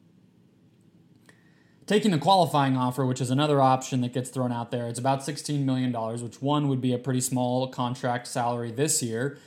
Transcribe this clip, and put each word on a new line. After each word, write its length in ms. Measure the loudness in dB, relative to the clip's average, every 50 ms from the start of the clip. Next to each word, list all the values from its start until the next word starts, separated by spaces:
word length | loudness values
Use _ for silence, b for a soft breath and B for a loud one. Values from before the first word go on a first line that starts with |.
| _ _ _ _ _ _ _ _ _ _ _ _ _ _ _ _ _ _ _ _ _ _ _ _ _ b b b b b b b b b b b b
Taking 260 | 2 2 4 4 4
the 60 | 2
qualifying 600 | 4 4 4 6 6 4 4 4 2 4 4 2
offer, 280 | 2 0 0 0 0 0
which 160 | 0 0 -2
is 80 | -2 0
another 320 | 0 2 2 4 4 4
option 400 | 6 6 4 2 0 -2 -2 -2
that 120 | -2 -2 -2
gets 160 | -4 -6 -4
thrown 220 | -4 -4 -4 -2
out 200 | -4 -4 -6 -6
there, 160 | -6 -6 -6
it's 100 | -6 -6
about 260 | -2 0 0 0 0 -2
sixteen 420 | -6 -8 -8 -6 -4 -2 0 0
million 260 | 0 0 0 0 0
dollars, 320 | -2 -2 -4 -4 -6 -6 -8
which, 180 | -10 -8 -4
one, 260 | -2 0 0 2 2
would 140 | 0 0 0
be 120 | 0 0 0
a 40 |
pretty 240 | 0 0 -2 0 0
small 460 | 0 -2 -2 0 0 0 0 0 -2
contract 600 | -2 -4 -4 -4 -4 -4 -4 -2 -2 -2 -4 -6
salary 440 | -6 -4 -2 -2 -2 -2 -4 -6 -6
this 320 | -2 -2 0 0 0 0 -2
year. 340 | -2 -2 -2 -4 -4 -6 B B